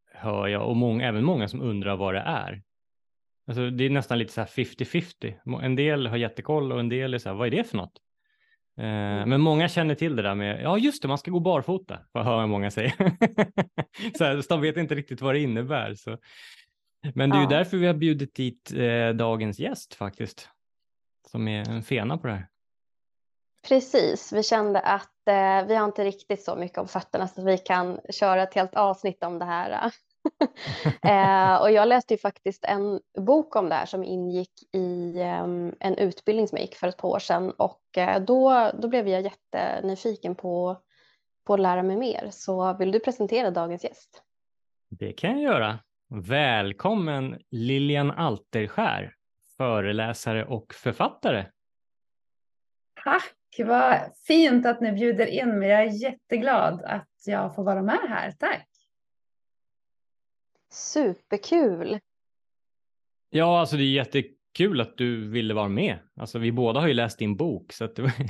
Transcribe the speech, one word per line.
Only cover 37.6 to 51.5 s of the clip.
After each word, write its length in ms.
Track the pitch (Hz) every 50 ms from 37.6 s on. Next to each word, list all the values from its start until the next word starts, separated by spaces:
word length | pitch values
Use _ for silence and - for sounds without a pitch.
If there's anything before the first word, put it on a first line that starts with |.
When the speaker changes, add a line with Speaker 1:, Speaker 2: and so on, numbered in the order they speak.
| - - - _ _ _ -
Speaker 2:
eh, 220 | 185 180 190 190 196
då, 500 | 190 240 254 262 262 262 262 240 226 208 - -
då 60 | 226
blev 200 | 226 254 240 208
jag 140 | 196 185 185
jättenyfiken 1120 | 190 196 - _ _ - - - 180 - - - 196 190 190 185 - 233 208 - - 175 180
på, 460 | - - 180 175 175 180 180 190 - _ _ _ _ _ _ _ _ _ _ _ _ _
på 100 | - 202
att 60 | 196
lära 240 | 190 180 180 180 185
mig 140 | 190 190
mer. 320 | 220 262 233 - - - 208
Så 420 | - - - 196 185 185 185 185 185
vill 180 | 190 185 190
du 80 | 202 220
presentera 520 | 220 269 247 - 208 196 226 247 240 190
dagens 320 | 175 175 170 170 175 175 -
gäst? 400 | - - - _ _ _ - _ _ _ _ _ _ _ _ _ _ _ _ _ -
Speaker 1:
Det 240 | 92 - 104 101 101
kan 180 | - - 190
jag 100 | 254 285 294 269 196
göra. 260 | 131 110 107 110 113 _ _ _ _ _ -
Välkommen 1300 | 123 104 87 98 131 147 147 127 117 107 98 98 98 - - 190 226 208 170 156 143 135 131 131 117 - _ -
Lilian 600 | 131 113 113 127 135 139 143 143 147 143 143 139
Alterskär, 1040 | - - 170 143 107 101 _ _ - 113 107 - - - 226 165 52 50 50 101 - _ _ _ _ _ _ _ _
föreläsare 880 | - 135 120 113 104 98 101 104 110 110 117 117 - - 117 110 110 107
och 280 | - 127 107 - - -
författare. 720 | - - 127 - - 185 - - - - 208 127 101 95 -